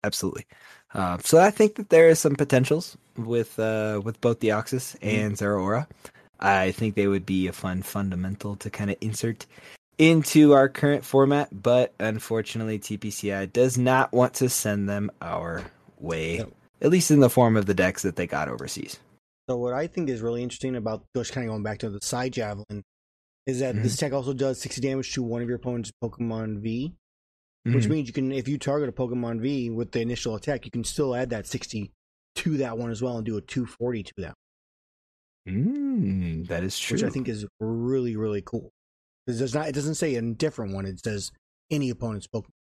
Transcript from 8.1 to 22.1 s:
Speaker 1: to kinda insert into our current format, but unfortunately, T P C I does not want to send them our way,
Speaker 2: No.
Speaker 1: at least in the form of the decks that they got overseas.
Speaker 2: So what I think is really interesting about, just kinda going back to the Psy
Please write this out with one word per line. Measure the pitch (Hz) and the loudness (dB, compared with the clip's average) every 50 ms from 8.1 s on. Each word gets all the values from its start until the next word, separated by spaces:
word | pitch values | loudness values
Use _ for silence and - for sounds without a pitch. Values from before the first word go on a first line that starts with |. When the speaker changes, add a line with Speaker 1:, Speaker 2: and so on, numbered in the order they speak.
| 92 87 92 95 98 - - 104 101 | -4 -4 -4 -4 -6 -6 -8 -10 -10
Speaker 1:
to | 98 - 107 | -8 -10 -12
kinda | - - 107 101 98 - - | -8 -6 -4 -4 -4 -4 -4
insert | 110 107 - - 117 113 - - _ _ - - - - - _ _ _ - | -6 -6 -4 -4 -4 -4 -6 -12 _ _ -20 -20 -20 -20 -20 _ _ _ 6
into | 156 160 165 160 147 - - 156 151 147 143 | 6 8 8 6 4 4 8 8 10 10 10
our | 139 135 135 | 10 8 6
current | - - - 143 147 139 - | 4 2 2 2 2 2 -2
format, | - - 135 139 135 143 143 143 - - 98 95 | 2 4 6 6 6 4 2 0 -2 -6 -4 0
but | 120 120 127 127 - _ _ | 4 4 4 4 2 _ _
unfortunately, | 98 110 110 110 - - 113 110 107 - - 113 113 110 110 104 | -4 -2 -2 -4 -4 -4 -4 -4 -4 -4 -6 -6 -4 -4 -4 -6
T | - - 107 | -6 -8 -10
P | 98 - 107 101 | -8 -8 -8 -8
C | - - 101 98 | -6 -4 -4 -2
I | 98 98 | -2 -4
does | 92 - 120 123 131 120 120 | -2 4 4 4 4 4 2
not | 123 127 131 131 135 - - | 2 4 4 4 4 2 4
want | 120 123 127 - | 4 4 4 4
to | - 131 127 | 0 0 0
send | - - - 107 104 101 101 98 | 0 0 -2 0 -2 0 -2 -2
them | 101 101 104 104 - _ | -2 -4 -4 -6 -8 _
our | - 82 82 - 82 85 82 - - - _ _ _ - _ _ | -8 -6 -6 -6 -6 -6 -8 -8 -10 -12 _ _ _ -20 _ _
way, | - 82 82 80 80 82 85 85 | -8 -6 -4 -4 -2 -4 -4 -4
Speaker 2:
No. | 113 - - _ _ _ _ _ | -6 -8 -12 _ _ _ _ _
Speaker 1:
at | - 147 | 2 4
least | 175 185 165 - 151 | 4 4 4 6 8
in | 147 | 8
the | 139 120 | 8 8
form | - - 123 113 110 | 8 6 4 6 6
of | 110 101 | 2 2
the | 95 98 | 2 2
decks | 90 92 92 95 - - | 2 2 2 0 0 -4
that | 98 82 | -4 -2
they | - 90 | -4 -6
got | 82 - 76 76 69 | -4 -2 -4 -4 -4
overseas. | 62 60 67 67 - - - - - - _ _ _ _ _ _ _ _ _ - | -6 -8 -10 -10 -10 -10 -10 -12 -12 -18 _ _ _ _ _ _ _ _ _ -6
Speaker 2:
So | 127 | -4
what | 120 120 123 123 | -4 -2 -4 -4
I | 131 156 | -4 -4
think | 170 - - 170 139 | -4 -4 -4 -4 -4
is | 127 113 | -4 -4
really | 110 117 117 120 123 | -4 -4 -4 -4 -6
interesting | 123 - - - 135 127 | -6 -8 -8 -6 -6 -6
about, | 123 107 110 110 104 - _ _ | -4 -6 -6 -6 -8 -10 _ _
just | 127 117 - - | -6 -6 -4 -6
kinda | 135 123 | -6 -6
going | 113 110 107 101 | -6 -6 -6 -4
back | 107 107 101 | -6 -6 -6
to | - 113 | -6 -8
the | 98 101 - | -8 -8 -8
Psy | - | -6